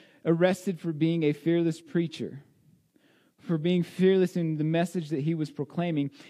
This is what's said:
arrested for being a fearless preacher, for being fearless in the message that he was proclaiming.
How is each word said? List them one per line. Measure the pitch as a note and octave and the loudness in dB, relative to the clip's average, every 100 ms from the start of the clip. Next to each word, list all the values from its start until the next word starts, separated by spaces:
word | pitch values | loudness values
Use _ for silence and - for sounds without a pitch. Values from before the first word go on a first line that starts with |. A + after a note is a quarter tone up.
| - _ D#3+ | -20 _ 0
arrested | E3+ F#3 F#3 - E3+ | 2 2 2 -4 -6
for | F3 | -6
being | D3+ E3 E3+ | 0 0 2
a | D3+ | 2
fearless | D3 D#3+ E3+ E3+ D#3+ | 0 0 2 2 -2
preacher, | - F3 E3 - - C3+ - _ _ _ _ _ _ _ _ _ | -4 -2 -2 -6 -10 -10 -18 _ _ _ _ _ _ _ _ _
for | - E3 | -4 -2
being | E3 F3+ | 0 0
fearless | E3 - F#3 F#3+ F3+ F3+ | -2 2 4 4 2 0
in | E3 D#3 | -2 -2
the | |
message | D#3 E3 E3+ F#3 D3 | 0 0 0 -4 -6
that | D3 | -4
he | D3 | -2
was | E3 D3 | -2 -4
proclaiming. | - C#3 - F3 D#3 C#3+ - - | -6 -8 -4 -2 -2 -4 -6 -20